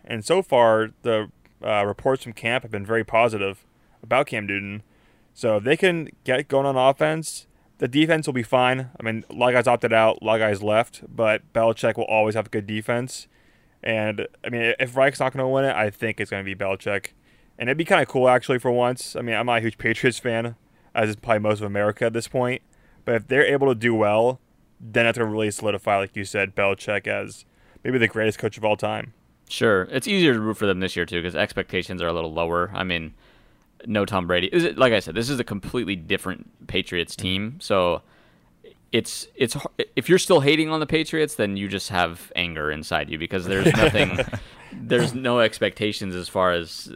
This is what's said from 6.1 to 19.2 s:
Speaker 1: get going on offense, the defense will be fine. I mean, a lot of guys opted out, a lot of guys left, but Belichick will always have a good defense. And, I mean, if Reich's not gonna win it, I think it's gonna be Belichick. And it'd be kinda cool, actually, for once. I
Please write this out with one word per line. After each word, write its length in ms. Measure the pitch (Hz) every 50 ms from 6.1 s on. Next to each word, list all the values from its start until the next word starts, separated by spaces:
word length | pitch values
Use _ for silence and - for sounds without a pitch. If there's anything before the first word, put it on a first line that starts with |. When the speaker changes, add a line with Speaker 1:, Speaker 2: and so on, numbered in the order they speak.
| - _ -
Speaker 1:
get 220 | - 127 127 147 -
going 180 | 135 135 135
on 100 | 139 135
offense, 720 | 131 127 135 139 - 156 156 156 160 156 - - - - _ _ _ _ _ _ -
the 100 | - 123
defense 380 | 120 147 160 160 165 156 151
will 80 | 156 135
be 80 | 127
fine. 480 | 117 - - 127 127 127 131 131 131 123 - -
I 40 |
mean, 220 | 113 113 110 113 - -
a 20 | -
lot 140 | 107 120 123
of 60 | 123
guys 120 | 123 117
opted 260 | 127 120 117 - 113
out, 260 | 113 110 110 110 - -
a 40 | -
lot 100 | 107 110
of 60 | 113
guys 220 | 110 107 104 95
left, 400 | 104 104 107 110 120 - - - - -
but 420 | - 113 113 107 107 110 - _ -
Belichick 420 | 117 113 117 113 - - 117 107
will 80 | 113 113
always 300 | - 110 110 107 110 107
have 120 | 113 104
a 40 | -
good 160 | - 110 101
defense. 600 | 101 107 107 107 - 120 120 127 131 - - - _ _ _ _ _ _ _ _ _ _ _
And, 440 | - - 113 110 107 107 107 104 - - _ _ -
I 60 | 117
mean, 240 | 120 117 117 113 117 -
if 180 | 131 123 120
Reich's 220 | 131 131 143 135 -
not 120 | 131 131
gonna 160 | 131 135 131 131
win 160 | 131 135 135
it, 100 | 135 -
I 140 | 87 110 107
think 300 | 101 - 120 113 107 -
it's 100 | 104 -
gonna 140 | 107 98 98
be 100 | 95 95
Belichick. 540 | 92 101 95 98 98 - 107 101 98 - - _ _ _ _ _ _ _ _ _ -
And 100 | 120 123
it'd 80 | 139 156
be 60 | 165
kinda 220 | - 202 170 135
cool, 220 | - - 135 127 127
actually, 300 | 127 127 - - 131 123
for 120 | - 131
once. 440 | 123 123 123 123 127 123 - - -
I 40 | -